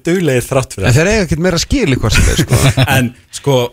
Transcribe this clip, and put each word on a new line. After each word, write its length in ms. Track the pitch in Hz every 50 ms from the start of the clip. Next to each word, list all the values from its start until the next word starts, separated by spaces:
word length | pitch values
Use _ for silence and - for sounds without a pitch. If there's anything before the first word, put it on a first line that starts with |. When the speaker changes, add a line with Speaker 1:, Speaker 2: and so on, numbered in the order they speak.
Speaker 1:
duglegir 400 | - 170 175 196 175 143 131 123
þrátt 300 | - - 135 135 120 - -
fyrir 80 | 101
Speaker 2:
En 80 | 95 120
Speaker 1:
allt. 60 | 117
Speaker 2:
þeir 100 | 151 165 196
eiga 140 | 220 220 185
ekkert 140 | 139 170 151 170
meira 120 | 185 170 165
skil 320 | - - - 294 226 156 127
í 20 |
hvort 160 | - - 107
sem 140 | - - -
er, 140 | - 113 -
sko. 160 | 147 - 127 110 135 135 -
Speaker 1:
<laughs> 220 | 131 127 143 135
En, 120 | 135 123 113 - - _ _
sko, 240 | - - - 143 135 123 120 120